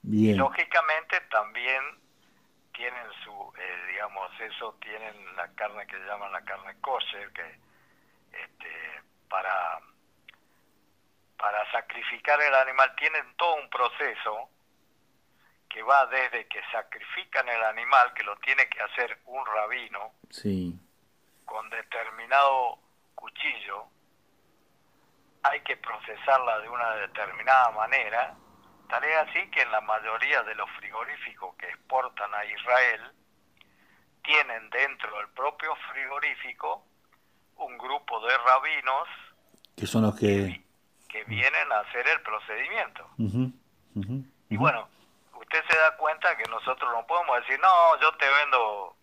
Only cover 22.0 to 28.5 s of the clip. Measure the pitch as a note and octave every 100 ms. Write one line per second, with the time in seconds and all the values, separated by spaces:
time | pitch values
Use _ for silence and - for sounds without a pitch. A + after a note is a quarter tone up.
22 | A2+ A#2 A#2 C3+ C#3 C3 B2 - _ _
23 | _ - - - C#3+ A#2+ G2+ G2+ A2+ _
24 | _ _ _ _ _ _ _ _ _ _
25 | _ _ _ _ C#3+ - - B2+ - A2
26 | - G#2+ - C3+ B2 A2 A2 A#2+ A#2 A2
27 | G2 - G2 F#2 A2+ C3 A#2+ G#2+ A2+ C3+
28 | A2 A2+ - - _